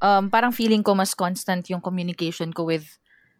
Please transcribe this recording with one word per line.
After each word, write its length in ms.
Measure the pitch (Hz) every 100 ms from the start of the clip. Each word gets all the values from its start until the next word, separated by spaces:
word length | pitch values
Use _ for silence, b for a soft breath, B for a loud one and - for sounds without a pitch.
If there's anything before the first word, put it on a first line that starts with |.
um, 240 | 196 202 196
parang 240 | 226 240
feeling 320 | 233 226 220
ko 80 | 208
mas 240 | 196 190 -
constant 480 | 180 185 - 185 175
yung 80 | 180
communication 720 | 180 185 175 175 165 165 165
ko 160 | 165 165
with 320 | 160 156 _ _ _ _ _